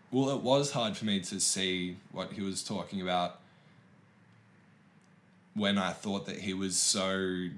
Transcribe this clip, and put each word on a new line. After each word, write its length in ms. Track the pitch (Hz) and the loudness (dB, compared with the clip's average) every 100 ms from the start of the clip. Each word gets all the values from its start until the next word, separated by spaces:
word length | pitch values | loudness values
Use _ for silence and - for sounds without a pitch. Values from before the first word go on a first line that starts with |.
| - | -2
Well, 180 | 123 135 | 2 2
it 120 | 135 | 2
was 280 | 120 139 143 | 4 4 4
hard 220 | 131 110 - | 0 -2 -2
for 100 | 110 | 0
me 140 | 98 | 0
to 180 | 87 98 | 0 0
see 580 | - 98 95 92 90 90 - | 0 2 0 0 -2 -6 -10
what 220 | 92 92 | -8 -8
he 80 | 101 | -6
was 200 | 98 92 | -4 -4
talking 380 | - 98 87 101 | -6 -6 -6 -6
about 380 | 92 90 87 - - - - - - - - _ - - - - - - _ - - - - - - | 0 0 0 -4 -18 -20 -20 -20 -20 -20 -20 _ -20 -20 -20 -20 -20 -20 _ -20 -20 -20 -20 -20 -10
when 240 | 104 101 101 | -2 2 4
I 140 | 92 | 2
thought 340 | 82 107 98 101 | -2 -4 -4 -4
that 140 | - | -6
he 140 | 95 | -4
was 220 | 95 95 92 | -2 0 2
so 720 | - 104 95 95 95 92 90 | 2 2 2 2 0 0 -2